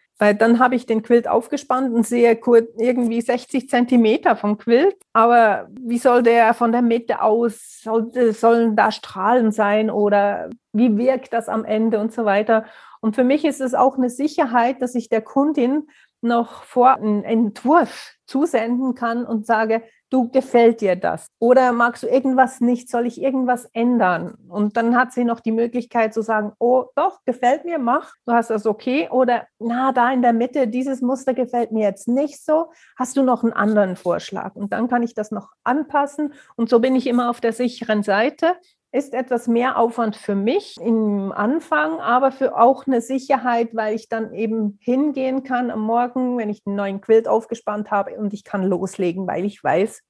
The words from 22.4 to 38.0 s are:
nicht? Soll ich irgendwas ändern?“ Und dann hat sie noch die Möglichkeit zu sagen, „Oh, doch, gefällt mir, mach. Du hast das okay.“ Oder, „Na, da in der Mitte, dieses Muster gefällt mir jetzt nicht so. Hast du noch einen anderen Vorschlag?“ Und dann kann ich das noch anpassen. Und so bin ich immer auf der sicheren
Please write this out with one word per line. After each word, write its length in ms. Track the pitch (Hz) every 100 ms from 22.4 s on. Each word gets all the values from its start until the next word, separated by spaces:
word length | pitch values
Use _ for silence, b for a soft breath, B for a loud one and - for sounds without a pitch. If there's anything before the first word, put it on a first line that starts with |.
| 247 -
nicht? 280 | 240 247 -
Soll 160 | 240 240
ich 140 | 240
irgendwas 440 | 269 262 254 240 -
ändern?“ 600 | 226 240 240 185 170 170 - -
Und 300 | 208 208 220
dann 180 | 233 240
hat 160 | 247
sie 140 | 247 240
noch 160 | 233
die 100 | 226
Möglichkeit 600 | 226 233 240 233 240 220
zu 80 | 226
sagen, 320 | 214 214 208 -
„Oh, 260 | 240 254 247 -
doch, 240 | 359 - -
gefällt 400 | 247 247 294 349
mir, 120 | 330
mach. 360 | 233 285 - - -
Du 60 |
hast 180 | 233 226
das 140 | 220 220
okay.“ 440 | 214 - 269 -
Oder, 380 | 254 247 240 - _
„Na, 320 | 233 240 262
da 180 | 254 240
in 80 | 262
der 100 | 240
Mitte, 340 | 226 247 285 247
dieses 320 | 247 269 262
Muster 320 | 247 254 269
gefällt 400 | 247 247 240 233
mir 100 | 220
jetzt 240 | 208 196 -
nicht 340 | 254 294 - -
so. 260 | 311 330 b b -
Hast 200 | 254 277
du 60 |
noch 200 | 262 240
einen 80 | 226
anderen 440 | - 208 214 190 180
Vorschlag?“ 580 | 175 170 - 190 190 -
Und 160 | 202
dann 160 | 202 233
kann 160 | 240
ich 100 | 233
das 180 | - 208
noch 180 | 202 - _ 226
anpassen. 680 | 277 302 294 285 285 294 B B -
Und 140 | 226
so 100 | 247
bin 160 | 254 262
ich 120 | 254
immer 220 | 247 240
auf 120 | 240
der 100 | 226
sicheren 500 | 226 247 - 233 214